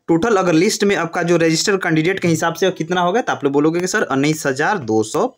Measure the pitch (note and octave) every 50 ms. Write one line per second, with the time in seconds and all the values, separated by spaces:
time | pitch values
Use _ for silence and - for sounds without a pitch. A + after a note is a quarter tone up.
0 | _ - E3+ E3 G3 A#3+ G#3+ F#3 F3+ F3+ E3 D#3+ F#3 G#3+ - - G#3+ G3+ G3 D#3
1 | E3+ E3 - F#3 E3+ E3+ F3 E3 E3 E3 D#3+ D#3+ - G#3+ G3 F#3+ F#3+ F3 D#3+ D#3
2 | D#3 F3+ G3 D#3 - E3+ D#3+ D#3+ F3 E3 E3 - G3 F#3 F#3 - D#3+ D#3+ F3+ F3+
3 | F3+ F3 F#3+ A#3+ - - C3+ B2 C#3 C#3 C#3 D3 D3 D#3+ E3 F3 F3+ F#3 - A3
4 | - - C3+ C3+ C#3 D3+ D3+ D3+ - C#3 C3 C3+ D#3 F#3 G#3+ F#3 B2 G#2+ A2 A2
5 | G#2+ - - D#3 A3 B3+ -